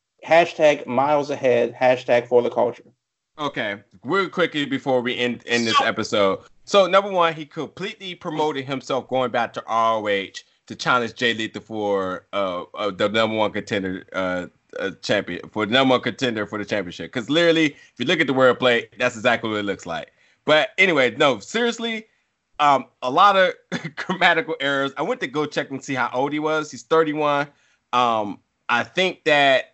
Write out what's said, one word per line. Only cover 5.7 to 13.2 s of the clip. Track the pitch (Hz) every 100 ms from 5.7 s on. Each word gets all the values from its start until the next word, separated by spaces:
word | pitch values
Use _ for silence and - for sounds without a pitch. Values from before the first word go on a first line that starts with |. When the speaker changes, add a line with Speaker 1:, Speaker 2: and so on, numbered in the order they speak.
| 107
Speaker 1:
So | 113
Speaker 2:
episode. | 104 107 110 98 92 - _ -
So, | 202 180
number | 190 202
one, | 190 165
he | 156 147
completely | 165 127 - 196 - 190 170
promoted | 175 156 156 139 131
himself | 135 - 135 -
going | 127 123
back | 120 113
to | - -
R | 113 113 113
O | 107
H | 101 95 - - _ -
to | 107
challenge | 160 127 113 -
Jay | 120
Lethal | 110 110 104
for, | - 110 104 98 92 90 -
uh, | 101 95 90 85
uh, | - 104
the | 95 107
number | 110